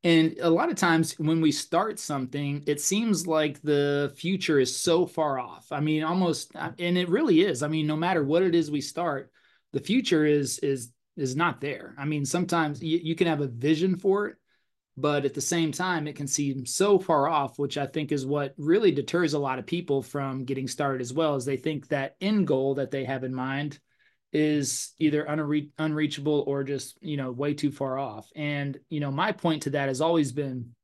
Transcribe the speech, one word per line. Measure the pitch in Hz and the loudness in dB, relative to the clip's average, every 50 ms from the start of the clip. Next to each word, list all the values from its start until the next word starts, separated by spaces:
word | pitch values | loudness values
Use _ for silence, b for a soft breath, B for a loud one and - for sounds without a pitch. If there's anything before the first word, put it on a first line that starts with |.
And | - 175 165 160 160 160 160 - | 4 6 6 6 6 4 2 0
a | - 170 | 2 2
lot | 165 180 285 349 | 4 4 2 0
of | 269 | 0
times | - - 175 165 160 160 160 - - | 2 2 4 4 4 2 0 -2 -4
when | 156 151 160 165 | 0 0 2 4
we | 160 151 | 4 2
start | 147 - - - - 170 202 220 214 - | 2 0 -4 -2 0 0 0 0 -4 -8
something, | - - 151 139 131 127 127 143 147 143 143 147 147 | -8 -6 -4 -4 -4 -6 -6 -6 -4 -4 -4 -4 -2
it | 147 147 147 | -2 -2 -2
seems | - - 190 208 233 226 202 160 175 | 0 -2 0 0 2 0 0 0 0
like | 170 160 156 156 151 139 - | 0 0 2 2 0 -2 -4
the | - 147 147 143 143 143 143 143 143 139 - | 0 2 2 2 2 2 2 0 0 -2 -4
future | - - 170 190 180 - - 156 139 | -6 -4 -2 -2 -2 0 2 4 4
is | 131 123 - | 4 2 0
so | - - 175 165 175 180 | -2 0 2 4 4 2
far | 175 - - 156 147 135 131 | 0 0 -2 -2 0 0 -2
off. | 123 107 - - - - | -6 -8 -12 -18 -12 -8
I | 151 143 | -4 -2
mean, | 147 151 156 156 | 0 0 0 0
almost, | 156 160 175 185 185 170 156 - - - - | 0 0 0 2 2 2 0 -2 -6 -12 -10
uh, | 151 156 - - - | -8 -8 -8 -6 -4
and | 175 175 175 180 | -2 0 2 2
it | 180 175 | 2 2
really | 165 240 320 277 180 160 | 2 2 4 4 6 6
is. | 185 208 147 120 | 6 4 0 -2
I | 151 147 | -2 -2
mean, | 156 156 151 | -2 -2 0
no | 151 151 | -2 -2
matter | 156 165 180 190 165 147 | 0 0 0 0 0 2
what | 135 151 170 | 2 2 2
it | 190 185 165 | 4 4 4
is | 170 160 147 | 2 2 0
we | 147 147 | -2 -4
start, | 127 - - - 175 170 143 135 135 _ b b b b b b b _ | -6 -6 -6 -4 -4 -2 -4 -4 -8 _ b b b b b b b _
the | - 139 | -8 -6
future | - - 208 262 226 - 175 156 151 | -2 0 0 0 2 2 2 4 6
is, | 151 147 147 143 127 - - | 6 4 4 2 0 -4 -2
is, | - 143 135 131 117 - _ _ _ _ _ | 0 -2 -2 -2 -4 -12 _ _ _ _ _
is | - 143 131 127 | -4 -4 -2 0
not | 147 170 175 120 - | 2 0 0 0 -2
there. | 139 143 135 - - - - | -6 -6 -6 -8 -10 -16 -12
I | - 139 | -8 -4
mean, | 151 151 147 143 | -4 -2 -2 -2
sometimes | 135 - 175 180 170 170 170 160 151 143 - | -2 0 -2 0 0 0 0 0 0 -2 -4
y-, | - 160 156 175 | -4 -2 -2 0
you | 170 156 165 | 0 -2 0
can | 160 185 170 | 0 2 0
have | 160 143 | 2 0
a | 147 | -2
vision | 131 117 117 123 147 160 151 175 190 185 | -4 -4 -2 2 2 2 4 4 0 0
for | - - 196 190 202 208 | 2 2 2 2 2 0
it, | - - _ _ _ _ _ _ _ _ _ _ _ _ | -4 -8 _ _ _ _ _ _ _ _ _ _ _ _
but | 135 131 147 147 143 139 | -2 0 2 2 2 0
at | 135 | 0
the | 131 147 | -2 -2
same | 131 - 175 170 165 156 | -4 -2 0 0 0 0
time, | 143 - 180 185 180 160 147 151 | 0 -2 -2 -2 -2 -2 -2 -6
it | 143 | -6
can | - 147 | -8 -6
seem | 135 - - 147 139 135 135 127 | -4 -2 -2 0 -2 -2 -4 -6
so | 120 - - 190 208 202 185 | -6 0 0 4 4 4 4
far | 190 - 165 147 139 156 | 4 4 4 4 4 4
off, | 165 147 139 139 - - | 2 0 0 -2 -2 -4
which | 143 135 - 147 | -4 -2 -2 -4
I | 139 | -4
think | 139 - 156 151 147 | -2 -2 -4 -2 0
is | 156 143 131 | -2 -2 0
what | 131 143 147 143 139 - | -2 -2 -2 -2 -4 -6
really | - 143 151 170 208 208 190 | -6 2 4 4 6 6 4
deters | 131 143 131 - - 170 180 151 | 4 2 -2 0 0 0 2 2
a | 147 147 | 0 0
lot | 139 135 131 127 | -2 -2 -4 -6
of | 107 | -4
people | - - 175 - - 143 139 | -4 -4 -4 -2 0 -2 -2
from | 127 - - 147 139 135 131 131 131 | -2 -4 -6 -6 -4 -4 -4 -6 -4
getting | 120 139 135 131 | -4 -4 -4 -4
started | 127 - - 147 139 135 127 | -6 -4 -2 0 0 0 -2
as | 127 120 | -4 -4
well, | 123 156 165 151 143 | -2 0 2 2 2
is | 135 120 | 0 -2
they | 135 139 | -2 -4
think | 127 - 160 156 147 - _ | -2 -2 -4 -4 -4 -4 _
that | 151 139 135 - _ _ | -2 -2 -2 -4 _ _
end | 185 196 214 208 185 143 | -2 0 2 2 2 2
goal | 147 131 135 139 139 | 2 2 2 0 0
that | 135 135 127 | -2 -2 -4
they | - 135 131 | -4 -6 -4
have | 123 135 131 | -4 -4 -4
in | 127 127 | -4 -6
mind | 131 131 127 131 135 139 147 147 143 - _ _ _ _ _ _ _ _ _ _ | -4 -4 -4 -4 -4 -4 -4 -6 -8 -12 _ _ _ _ _ _ _ _ _ _
is | - 147 151 151 151 147 139 127 - - - - _ _ | 0 2 2 4 2 2 0 -2 -4 -6 -8 -10 _ _
either | 160 151 147 147 151 | 2 2 2 2 0
unre-, | 147 151 156 151 143 151 151 147 147 _ - | 0 -2 -2 0 0 0 -2 -2 -4 _ -4
unreachable | 156 156 151 151 156 147 147 143 143 156 151 147 139 | -2 -2 0 0 0 -2 -2 -2 -2 0 2 2 2
or | - 139 139 139 | 0 -2 -2 -2
just, | 135 143 131 - - - _ | -4 -4 -6 -6 -10 -16 _
you | - 165 151 | -8 -6 -6
know, | 139 135 131 | -4 -4 -6
way | 123 120 143 147 147 | -4 -4 -2 -2 -2
too | 147 - 143 | 0 -2 -2
far | 139 - 139 131 131 | -2 -2 -4 -4 -2
off. | 135 139 123 104 107 - _ _ | -4 -4 -6 -8 -12 -16 _ _
And, | - 147 147 147 143 143 139 139 - _ _ | -6 -4 -4 -2 -2 -4 -4 -6 -8 _ _
you | 165 147 | -6 -4
know, | 147 139 | -4 -2
my | 135 147 175 214 | -2 0 0 -2
point | 208 208 - 175 160 139 | -2 0 0 0 0 2
to | - 151 | -2 -2
that | 135 147 139 135 | -2 0 0 0
has | 135 127 | 0 0
always | 151 165 165 165 147 131 | 2 4 4 4 2 2
been | 120 143 143 135 127 127 117 - - _ | 0 -4 -4 -4 -6 -8 -10 -10 -14 _